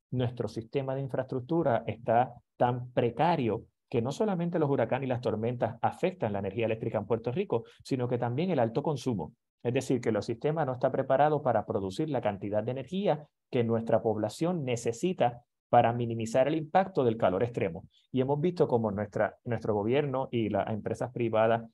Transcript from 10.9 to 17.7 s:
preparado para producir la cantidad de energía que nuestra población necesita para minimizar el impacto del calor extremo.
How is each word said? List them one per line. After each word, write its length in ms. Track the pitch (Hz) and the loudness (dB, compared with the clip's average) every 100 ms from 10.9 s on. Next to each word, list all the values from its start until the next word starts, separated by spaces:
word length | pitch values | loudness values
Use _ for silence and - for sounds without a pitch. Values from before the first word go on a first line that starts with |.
preparado 520 | 135 127 135 151 147 | 0 2 4 4 4
para 240 | 127 110 107 | 2 0 0
producir 420 | 107 95 95 156 | -2 -2 -4 -2
la 120 | 127 | 0
cantidad 420 | 107 98 104 104 | -2 -2 -2 -2
de 80 | 117 | -2
energía 560 | 131 120 185 196 147 - _ - | -6 -4 -2 0 -2 -4 _ -4
que 120 | 127 | 0
nuestra 380 | 117 113 113 113 | 2 2 2 2
población 640 | 113 107 107 - 165 180 127 | 2 0 -2 -2 -2 -2 -2
necesita 800 | 120 117 113 180 180 120 123 _ _ - | -2 -2 -2 -2 2 0 0 _ _ 4
para 240 | 120 113 | 6 6
minimizar 560 | 120 117 113 113 131 131 | 2 -2 -4 0 2 2
el 60 | 160 | 0
impacto 500 | 151 185 190 160 123 | 0 0 2 2 2
del 100 | 113 | 2
calor 280 | 98 92 | 2 2
extremo. 420 | 120 117 98 | 0 -2 -4